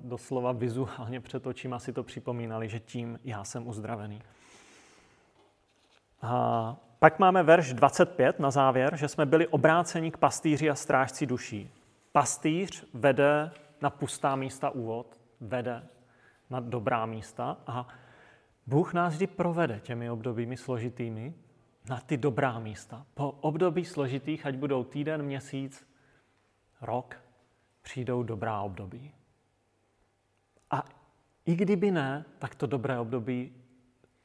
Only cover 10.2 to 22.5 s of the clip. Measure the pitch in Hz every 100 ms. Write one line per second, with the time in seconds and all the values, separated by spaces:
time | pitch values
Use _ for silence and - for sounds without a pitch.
10.2 | 143 - 160 143 156 143 - 135 127 -
11.2 | 143 123 - 104 101 - _ _ _ 147
12.2 | 127 - 156 165 185 - - 123 139 131
13.2 | 143 147 156 - - - 143 - 135 -
14.2 | 143 135 135 131 143 131 113 113 123 -
15.2 | _ _ 110 127 120 117 - - _ _
16.2 | _ _ - 127 120 123 107 120 113 110
17.2 | 101 - 123 175 - 120 123 - - -
18.2 | - - _ _ - 139 180 175 175 156
19.2 | 190 - 175 170 156 107 - 120 117 117
20.2 | 120 113 117 123 - 123 120 123 117 110
21.2 | 127 165 _ _ _ _ - 123 - 147
22.2 | 143 117 135